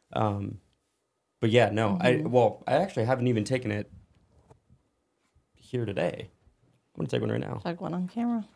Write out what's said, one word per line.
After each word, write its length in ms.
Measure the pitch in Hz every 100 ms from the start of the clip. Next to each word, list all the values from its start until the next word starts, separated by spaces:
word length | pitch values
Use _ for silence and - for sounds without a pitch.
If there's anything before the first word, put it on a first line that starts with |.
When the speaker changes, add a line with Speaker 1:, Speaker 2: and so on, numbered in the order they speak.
| -
Speaker 1:
Um, 460 | - 107 101 101 101 _ _ _ _ _ _ _ -
but 100 | 113
yeah, 200 | 120 110
no, 260 | 104 110 92
I, 120 | 127
Speaker 2:
Mm-hmm. 180 | 123 117
Speaker 1:
well, 320 | 123 110 - -
I 60 |
actually 320 | 135 190 - 110
haven't 200 | 123 123
even 180 | 113
taken 280 | 104 131 117
it 180 | 104 - - - _ _ _ _ - _ _ _ _ _ _ _ _ _
here 300 | _ - 123
today. 460 | 110 92 87 - - _ _ _ _ _ _
I'm 40 | -
gonna 80 | -
take 120 | -
one 80 | 113
right 100 | 58
now. 200 | 52 -
Speaker 2:
Take 160 | - 170
one 140 | 156
on 140 | 175 180
camera. 360 | 233 240 233 208